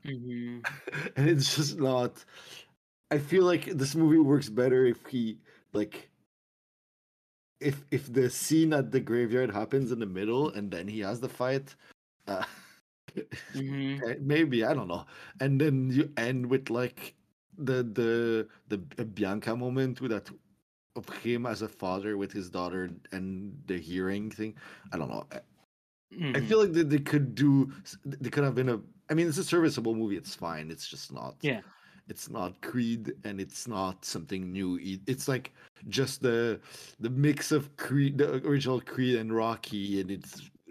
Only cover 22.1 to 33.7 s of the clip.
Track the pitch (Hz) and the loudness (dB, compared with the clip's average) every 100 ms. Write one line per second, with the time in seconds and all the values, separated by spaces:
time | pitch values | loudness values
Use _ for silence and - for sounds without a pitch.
22.1 | 101 98 104 90 92 90 92 92 85 - | -2 -4 -6 -8 -6 -4 -4 -6 -8 -12
23.1 | 95 95 95 101 - - 90 82 90 92 | -8 -6 -8 -10 -12 -6 -6 -4 -4 -2
24.1 | 101 107 104 110 - - - - 90 65 | -2 -6 -6 -8 -10 -18 -20 -8 -6 -4
25.1 | 53 - - - _ _ _ _ _ _ | -6 -10 -14 -16 _ _ _ _ _ _
26.1 | - 151 139 113 220 202 165 156 147 143 | -6 -2 0 4 6 6 6 4 2 4
27.1 | 147 131 107 143 139 135 - - - 139 | 2 2 4 6 8 6 0 -16 -14 -12
28.1 | 135 120 147 139 117 127 110 - - - | -8 -2 2 2 2 0 0 -4 -16 -2
29.1 | 156 170 147 - 175 165 - 113 113 110 | 2 2 0 2 4 4 4 0 0 0
30.1 | 92 - - 85 80 78 80 - 71 - | -4 -6 -8 -8 -6 -8 -10 -12 -12 -14
31.1 | 67 62 - 147 113 - - - - - | -10 -12 -4 -2 -2 -6 -20 -20 -20 -18
32.1 | - - - 90 92 - 123 117 117 110 | -16 -10 -6 -6 -8 -6 -2 -2 -2 -6
33.1 | - 107 98 92 - - | -8 -8 -8 -8 -10 -8